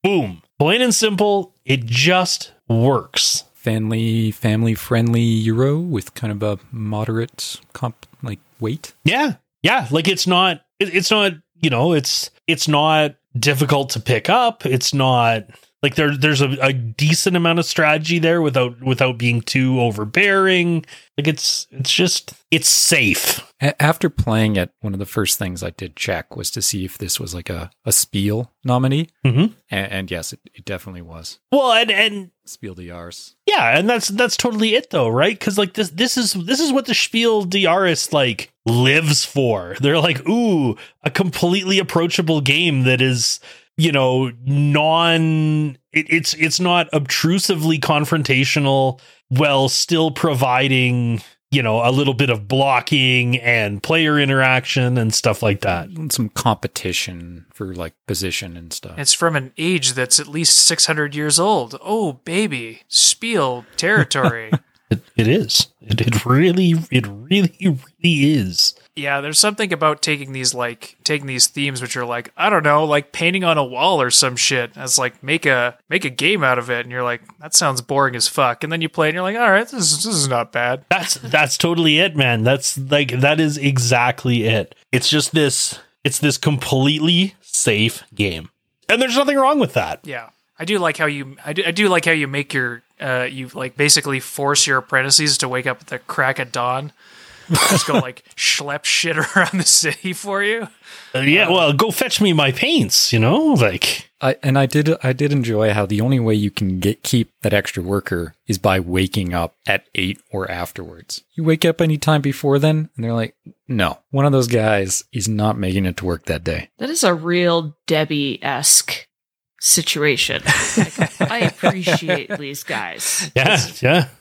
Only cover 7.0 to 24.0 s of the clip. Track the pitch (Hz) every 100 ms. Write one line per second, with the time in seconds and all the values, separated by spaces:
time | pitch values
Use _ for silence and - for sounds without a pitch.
7 | 113 113 117 - - - _ - 117 -
8 | - _ 123 101 _ _ 113 147 - _
9 | 151 240 294 170 _ _ 170 247 120 151
10 | 165 185 180 180 185 160 _ _ 196 190
11 | 180 214 202 160 _ _ 160 226 165 160
12 | 127 - - _ - 165 - 147 156 156
13 | 147 - _ 120 139 135 143 143 135 -
14 | - 117 - 226 240 - 127 127 - 139
15 | 131 123 117 113 - - _ _ 143 -
16 | 151 143 151 135 139 - 135 131 117 110
17 | 151 165 196 180 170 165 165 - 156 156
18 | 156 170 165 170 151 131 123 120 131 127
19 | 131 117 120 120 - 139 131 127 120 104
20 | 107 180 202 196 190 180 175 170 - -
21 | _ - 151 147 - - - 135 127 -
22 | 180 - - - _ 160 - - - 147
23 | 107 87 - - - _ 139 - 151 165